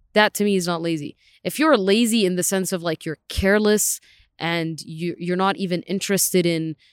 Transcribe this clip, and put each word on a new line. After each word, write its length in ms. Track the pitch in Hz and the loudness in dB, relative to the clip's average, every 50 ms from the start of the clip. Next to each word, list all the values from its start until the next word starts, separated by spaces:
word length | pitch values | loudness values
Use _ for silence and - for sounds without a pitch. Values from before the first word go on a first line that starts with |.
| _ _ - | _ _ 2
that 200 | 208 214 202 - | 2 2 2 2
to 80 | - 208 | 0 0
me 120 | 208 196 | 2 2
is 120 | 185 170 | 0 0
not 140 | 180 175 160 | -2 -4 -2
lazy. 340 | 170 170 165 151 143 - - _ _ _ _ _ - | -2 -4 -4 -4 -6 -10 -14 _ _ _ _ _ -8
If 140 | - - - | -6 -2 2
you're 180 | 302 320 277 | 4 4 4
lazy 480 | 214 190 196 202 226 247 220 233 226 196 | 4 4 4 4 4 4 2 2 2 2
in 100 | 180 185 | 2 0
the 80 | 180 170 | -2 -2
sense 280 | - 196 190 185 - | -2 -2 -2 -2 -2
of, 120 | 190 170 170 | -4 -4 -4
like, 220 | 170 160 - - | -4 -4 -4 -6
you're 120 | 165 147 - _ - | -10 -10 -10 _ -10
careless 680 | - - 196 190 202 214 214 208 214 208 - - - - _ _ _ _ _ _ _ - | -4 0 2 4 4 4 4 4 4 2 2 0 -4 -6 _ _ _ _ _ _ _ -8
and 420 | - 165 170 170 160 165 160 143 | -6 -4 -2 -2 -4 -4 -6 -8
you, 340 | - - 160 160 175 175 - | -12 -12 -10 -8 -6 -6 -6
you're 200 | - 175 175 180 | -6 -4 -4 -2
not 180 | 180 190 196 - | 0 0 0 0
even 240 | - 196 170 180 170 - | -2 -2 -2 -2 -4 -4
interested 640 | - 190 190 - - 202 180 - - - 185 175 | -4 -4 -4 -2 0 0 0 0 2 2 2 2
in 300 | 175 165 160 160 160 151 - _ _ | 2 0 -2 -2 -6 -8 -12 _ _